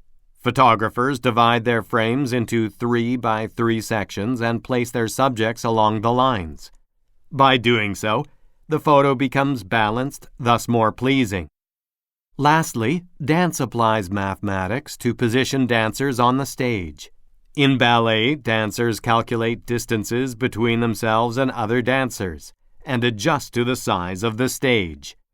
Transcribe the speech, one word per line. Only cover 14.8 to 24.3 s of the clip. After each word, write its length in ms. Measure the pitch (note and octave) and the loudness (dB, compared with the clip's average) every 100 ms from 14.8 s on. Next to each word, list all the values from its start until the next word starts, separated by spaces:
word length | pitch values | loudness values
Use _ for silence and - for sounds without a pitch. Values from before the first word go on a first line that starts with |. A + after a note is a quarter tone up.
| - - | -8 -6
to 180 | A#2+ C3 | -4 0
position 500 | B2 B2+ B2 C3+ A#2+ | 0 2 0 0 2
dancers 540 | A#2 A2 - C#3 A#2+ | 2 0 -2 -4 2
on 160 | B2 C3 | 2 2
the 100 | C3+ | -4
stage. 640 | - B2 G#2+ E2 - - - - _ _ - | -4 -4 -4 -8 -14 -20 -20 -20 _ _ 0
In 220 | C#3 C3 | 2 4
ballet, 580 | A#2+ A#2 A2+ A2 A#2+ D3+ | 4 4 4 2 0 -2
dancers 640 | A#2 A2 G#2+ F#2+ A#2+ G2 | -2 -2 -2 -2 -2 0
calculate 680 | B2 A#2 A2+ A#2 A2+ A#2 - | 0 0 2 -2 -2 -4 -4
distances 720 | A#2+ - A2+ F#2+ A#2+ C3+ A2 | -4 -2 -2 -2 -2 -4 -4
between 460 | B2+ G#2 A#2 A#2 | -4 0 0 0
themselves 560 | A#2 G#2 A2+ A2 A#2+ A#2 | 0 -2 0 2 0 0
and 140 | C3 | -2
other 300 | A#2+ G#2+ B2 | -2 -2 0
dancers 720 | A#2 C3+ B2+ - F#2+ D2+ - _ _ - - | 0 -2 -2 -6 -8 -8 -18 _ _ -16 -6
and 160 | B2 B2 | -2 -2
adjust 480 | G#2+ D3 C#3+ - | 0 -2 -2 -4
to 100 | A#2+ | -2
the 140 | A#2+ B2 | -2 -2
size 460 | - G2 F2 F#2+ | -2 -2 -2 -4
of 120 | A2+ | -4